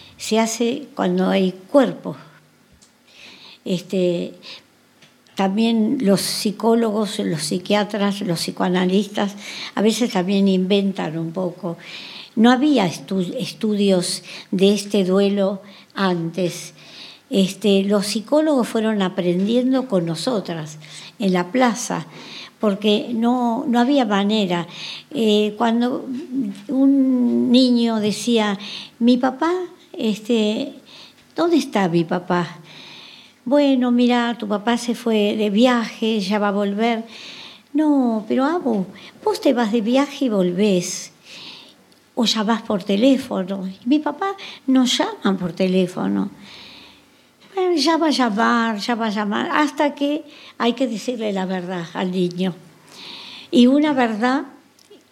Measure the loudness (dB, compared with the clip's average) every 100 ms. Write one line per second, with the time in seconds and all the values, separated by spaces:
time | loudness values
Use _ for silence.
0 | -20 -12 -2 0 0 0 -2 -4 -8 -4
1 | 0 2 2 2 0 -2 0 2 2 -2
2 | -10 -12 -16 -20 _ _ _ _ _ _
3 | _ -20 -20 -20 -20 -12 -6 -6 -4 -2
4 | 0 0 -6 -12 -20 -20 _ _ _ _
5 | -20 _ _ -2 0 2 2 2 2 2
6 | 2 2 0 -4 -4 0 2 2 2 0
7 | -2 -2 -2 -2 -2 -4 0 0 0 -2
8 | -2 -2 -4 -4 -4 -2 0 2 2 2
9 | 0 -2 -4 -4 -14 -14 -8 0 0 2
10 | 0 0 0 2 4 2 2 2 0 -2
11 | -6 -4 -6 -4 -6 -6 -8 -8 -14 -18
12 | -16 -18 -6 4 6 6 4 4 2 -2
13 | -4 -4 -2 -4 -8 -4 -2 2 4 4
14 | 0 -6 -10 -16 -4 2 4 2 0 0
15 | 2 2 2 2 0 -2 -10 -20 -12 -2
16 | 0 0 -2 -2 -4 -4 -14 -20 -20 -20
17 | -20 -20 -4 0 0 0 2 2 4 0
18 | 0 -4 0 2 4 2 0 0 0 0
19 | -2 0 0 0 2 2 2 0 0 0
20 | 0 -4 -2 -2 -4 -8 -10 -14 -20 -20
21 | -18 -4 0 0 0 2 2 0 -6 -8
22 | -8 -16 -18 -18 -18 -4 -2 0 2 0
23 | 0 -2 0 0 0 -2 0 2 4 2
24 | 2 2 2 2 0 -2 -4 -10 -14 -14
25 | -10 -2 2 2 2 0 0 0 0 -2
26 | -6 -10 -6 -6 -6 -8 -4 2 4 4
27 | 4 2 2 2 4 4 6 4 2 0
28 | -2 -2 0 2 0 -2 -8 -16 -14 0
29 | 2 4 2 0 -2 -2 -6 -12 -16 -6
30 | -4 -2 -2 0 0 -2 -6 -10 -20 -20
31 | -20 _ _ -2 2 2 2 0 2 2
32 | 0 -2 -2 -2 -2 -8 -20 -20 -20 -20
33 | -20 -20 -20 _ 0 2 4 4 2 4
34 | 4 2 0 -2 -4 -2 0 -2 -2 -4
35 | 0 2 2 0 0 4 4 4 -2 -4
36 | -2 -2 0 0 0 0 -2 0 0 -2
37 | -6 -16 -18 -18 -20 -20 _ 0 2 4
38 | 2 0 -2 0 0 0 0 -2 -2 -8
39 | -20 -6 -4 0 2 2 2 0 2 2
40 | 0 -2 0 2 2 2 2 2 -2 -8
41 | -14 _ -20 -20 -18 -20 -20 -20 _ _
42 | _ -2 0 0 0 0 -2 -4 0 2
43 | 4 4 0 -4 -4 -6 -8 -6 0 0
44 | 0 -4 -6 -6 -12 -8 0 2 4 0
45 | -2 -2 -2 -2 -4 -2 2 2 0 -2
46 | -2 -2 -2 -8 -20 -20 -20 -20 -20 -20
47 | _ _ _ _ -10 -2 0 2 2 2
48 | 2 2 0 2 2 2 0 -2 -4 -2
49 | -2 -2 -2 -2 0 2 2 2 -2 0
50 | -2 -4 -8 -20 -14 -2 -2 0 -2 -4
51 | -6 -4 -4 -2 -4 -4 -6 -8 -6 -4
52 | -2 0 -2 0 -4 -4 -14 -20 -20 -20
53 | -18 -18 -18 -20 0 6 6 6 4 2
54 | 0 0 0 0 -4 -14 _ _ -20 -20
55 | _